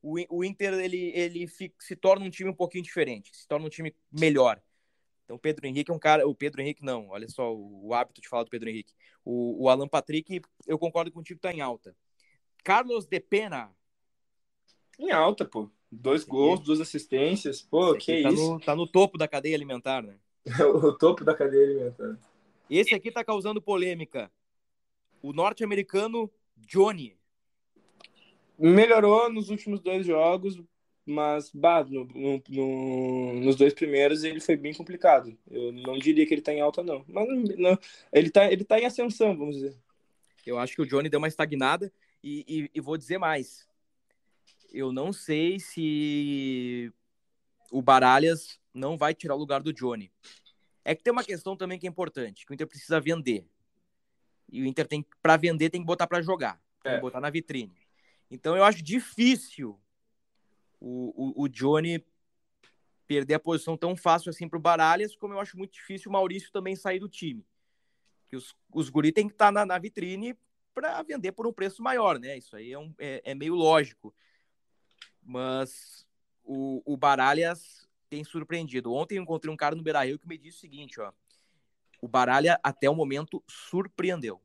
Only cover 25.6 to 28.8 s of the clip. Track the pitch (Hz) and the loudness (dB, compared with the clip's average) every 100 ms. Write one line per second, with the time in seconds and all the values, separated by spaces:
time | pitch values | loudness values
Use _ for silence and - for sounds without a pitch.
25.6 | 220 202 196 196 220 226 220 _ _ _ | -4 -4 -2 -2 -2 -4 -6 _ _ _
26.6 | 110 185 196 196 123 92 _ _ _ _ | _ 2 2 2 -12 _ _ _ _ _
27.6 | _ _ _ _ - _ _ _ _ _ | _ _ _ _ -20 _ _ _ _ _
28.6 | 160 185 | 6 8